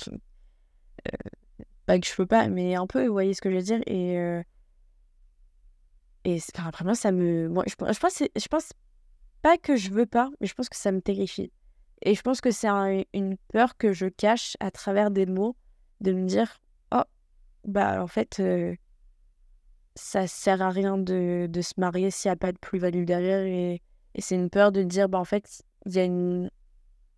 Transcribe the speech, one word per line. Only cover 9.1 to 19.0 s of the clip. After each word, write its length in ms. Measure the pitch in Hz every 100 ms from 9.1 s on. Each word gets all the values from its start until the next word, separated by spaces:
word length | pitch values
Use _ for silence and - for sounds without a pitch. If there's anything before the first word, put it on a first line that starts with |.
| - - _
pas 160 | 294 339
que 180 | - 269
je 140 | 190
veux 160 | 202 233
pas, 240 | 240 262 285
mais 60 | 202
je 80 |
pense 160 | - 254
que 60 | -
ça 160 | 208
me 80 | 190
terrifie. 500 | 185 196 196 - 185 _ - _ _ _
Et 120 | -
je 80 | 208
pense 180 | - 254
que 100 | 254
c'est 180 | 214 220
un, 340 | 202 196 190 196
une 240 | 196 196 190 -
peur 240 | 214 247 -
que 160 | 220
je 140 | 180 185
cache 500 | - 208 233 - -
à 100 | 196
travers 400 | - - 196 208
des 160 | 196 190
mots, 300 | 185 214 247 _ _ _ _
de 120 | 190
me 140 | 185 185
dire, « 340 | 196 226 - _ _ _
Oh, 80 | 247 - _ _ _ - _ 214
bah, 360 | 196 202 190
en 40 | 180
fait, 340 | - 226 -
euh, 340 | 185 180 175 175 _ _